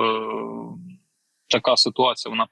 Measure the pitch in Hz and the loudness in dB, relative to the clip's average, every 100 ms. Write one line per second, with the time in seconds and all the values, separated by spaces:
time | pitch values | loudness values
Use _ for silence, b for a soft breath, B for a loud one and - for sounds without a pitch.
0 | 113 110 110 110 113 117 117 117 - - | 0 0 -2 -6 -6 -8 -10 -12 -16 -20
1 | _ _ _ _ _ 120 - 120 123 - | _ _ _ _ _ 0 4 4 2 4
2 | 127 113 120 113 113 | 2 2 -4 -4 -2